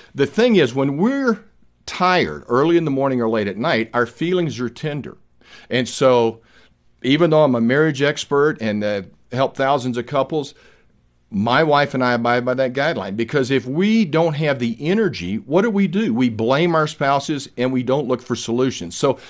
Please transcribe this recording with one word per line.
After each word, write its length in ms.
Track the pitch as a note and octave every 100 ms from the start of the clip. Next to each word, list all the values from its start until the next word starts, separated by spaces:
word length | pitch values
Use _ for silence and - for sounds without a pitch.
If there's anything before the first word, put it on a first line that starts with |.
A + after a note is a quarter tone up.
| -
the 120 | C3+ C#3
thing 300 | - B3 G3+
is, 180 | C3
when 220 | C3 C#3 C#3+
we're 480 | A3 C#4 B3+ - - _ _ _ -
tired 580 | - F3+ F3+ F2 D2+ -
early 280 | A#2+ D#3+ E3+
in 80 |
the 60 | D#3+
morning 300 | C3+ C#3 B2+
or 60 | A2+
late 180 | A2 G2+
at 80 | G2
night, 340 | D3+ A#2+ A2+
our 120 | A#2+ A#2
feelings 520 | - E3 F3+ D#3+ A2+
are 80 | A#2+
tender. 480 | - D#3 D3 - - _ _ _ - -
And 180 | B2 A#2
so 520 | - C3+ B2 A#2 A2+ _ _ _ _ _ _
even 280 | B2+ D3 E3+
though 140 | D#3
I'm 100 | D3
a 60 | A#2+
marriage 420 | A2+ C#3 D#3+ C3
expert 560 | C#3+ D3+ - C#3+ D3+ -
and, 220 | A2 G#2
uh, 180 | G#2 G2+ F2+ - _
help 240 | A#2+ C3 -
thousands 400 | C3+ C#3+ B2+ A#2+
of 100 | A#2
couples, 480 | C#3+ C3+ D#3 C3+ - - _ _ _ _ _ _
my 320 | G2 A2+ C3
wife 300 | D#3+ C#3+ C#3
and 100 | C3
I 120 | B2
abide 320 | A#2+ A#2 B2 B2
by 80 |
that 180 | B2+ C3
guideline, 420 | C3 D3+ C3 G2
because 360 | G#2 A#2 D3 B2
if 160 | C3+ B2+
we 400 | D3 G#3 A3+ F3+
don't 260 | D#3 E3
have 240 | D3 D#3 C3
the 200 | A#2 A2+
energy, 560 | D3 G#3 G3+ F#2+ F2 G#2
what 240 | - E3+
do 80 | A#3
we 180 | G3+ G3
do? 280 | F#3 A3
We 160 | A2+ B2+
blame 440 | G#2+ A2+ C#3 F3
our 120 | D#3+ D3+
spouses 640 | - C#3 C#3 C#3 C#3+ - -
and 120 | B2+
we 120 | C3
don't 260 | A#2+ C#3 B2
look 140 | B2
for 120 | -
solutions. 640 | A#2 - A#2+ C3+ - E2+ -
So 220 | C#3 C3+